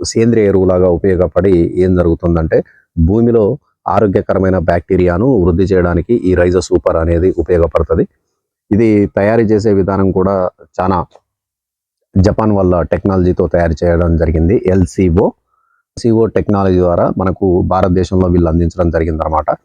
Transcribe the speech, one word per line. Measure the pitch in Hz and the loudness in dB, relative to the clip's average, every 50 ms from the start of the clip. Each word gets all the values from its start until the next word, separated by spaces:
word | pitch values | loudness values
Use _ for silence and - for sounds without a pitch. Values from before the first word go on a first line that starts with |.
| 87 | -10
సేంద్రియ | - - 113 113 120 117 110 104 | -4 -2 0 0 2 2 2 2
ఎరువులాగా | 98 95 92 95 92 92 90 92 92 | 2 2 2 2 2 2 2 2 2
ఉపయోగపడి | 87 80 - 98 92 87 90 82 - 90 90 101 92 85 82 - - | 0 0 0 -2 0 0 -2 0 0 0 2 2 2 2 0 0 0
ఏం | 90 92 92 92 | -2 0 2 2
జరుగుతుందంటే | 90 85 85 85 - - 85 82 82 80 78 110 135 - - _ _ _ _ _ 85 | 2 2 0 0 0 -2 -2 0 0 0 0 -2 -2 -2 -4 _ _ _ _ _ 0
భూమిలో | 80 85 101 113 117 120 117 117 104 98 135 - _ _ _ _ _ | 0 2 2 2 2 2 2 2 2 0 -2 -4 _ _ _ _ _
ఆరోగ్యకరమైన | 92 92 101 110 101 95 104 90 - 95 95 95 95 92 | -2 0 0 0 0 0 -2 -2 -2 -2 0 0 0 0
బ్యాక్టీరియాను | 92 78 82 85 87 - - 95 87 90 90 87 90 113 | 0 0 0 -2 -2 -2 -2 0 2 2 0 0 0 0
వృద్ధి | 139 131 98 87 92 85 90 95 | 0 2 2 2 2 2 0 0
చేయడానికి | 92 95 90 87 87 87 87 90 - 120 | 0 0 0 0 0 -2 -2 -2 -2 -2
ఈ | - - 92 90 | -2 0 0 0
రైజో | 85 87 90 90 90 | 2 2 2 0 0
సూపర్ | - - 92 85 - 92 85 | -2 0 -4 -2 0 0 0
అనేది | 82 82 82 85 82 90 95 - | 0 0 0 0 0 0 0 0
ఉపయోగపడుతుంది. | 87 82 - 90 85 85 80 - 82 80 - - 98 196 - _ _ _ _ _ _ _ _ _ _ _ _ | -2 -2 -2 0 0 0 0 0 -4 -2 0 -2 -2 -2 -4 _ _ _ _ _ _ _ _ _ _ _ _
ఇది | 104 95 117 110 107 104 101 | 0 2 2 2 2 2 0
తయారు | - - 101 98 104 113 117 | 0 0 -2 0 0 0 0
చేసే | 113 101 110 104 101 113 101 | 0 0 0 0 0 0 0
విధానం | 98 92 98 98 95 95 95 | 0 0 -2 -2 0 -2 0
కూడా | 82 95 92 95 101 95 90 90 - _ 76 _ _ - | 0 0 -2 0 -2 -2 -2 -4 -6 _ -20 _ _ -4
చాలా | 90 92 95 90 - - _ - _ _ _ _ _ _ _ _ _ _ _ _ _ _ _ _ _ _ - | -2 -2 -2 -2 -4 -8 _ -20 _ _ _ _ _ _ _ _ _ _ _ _ _ _ _ _ _ _ -2
జపాన్ | 98 92 107 - - 110 107 | 0 0 0 0 0 -2 0
వాళ్ళ | 104 98 95 90 90 87 | 0 0 0 0 0 0
టెక్నాలజీతో | 80 - - - - 101 95 95 87 90 87 - 92 | 0 -2 -4 -4 -2 -2 0 0 0 0 0 -2 -2
తయారు | 80 - 87 85 82 80 - 87 | -2 0 -2 0 -2 -2 -2 0
చేయడం | 87 85 85 87 82 82 | 0 0 0 0 0 0
జరిగింది. | 80 82 82 82 80 82 85 110 - - | 0 0 0 0 0 0 2 0 0 0
ఎల్సిఓ, | 90 92 98 92 - - - 95 90 80 95 - - - _ _ _ _ _ _ _ _ _ _ _ _ - | 0 0 0 0 -2 -2 -2 0 2 2 0 0 0 -4 _ _ _ _ _ _ _ _ _ _ _ _ -4
సిఓ | - 117 110 113 113 | -2 0 2 2 0
టెక్నాలజీ | 101 - 98 87 - 101 98 98 95 92 90 | 0 -2 -4 -2 0 -2 0 0 2 2 2
ద్వారా | 90 87 87 92 113 - - | 2 2 2 0 0 -2 -2
మనకు | - 92 92 87 - 101 95 87 92 | -2 -4 -4 -2 -2 0 0 0 0
భారతదేశంలో | 90 87 92 95 92 95 90 92 90 - 95 92 92 | 0 0 0 -2 0 0 0 -2 -2 -2 0 0 0
వీళ్ళు | 87 90 90 85 80 | 2 2 2 2 2
అందించడం | 80 85 87 80 - 92 87 82 | 0 0 0 -2 -2 -2 -2 -2
జరిగిందనమాట. | 80 82 80 82 80 78 80 78 78 78 78 - - - | 0 -2 -2 -2 -4 -4 -4 -4 -4 -4 -4 -4 -6 -6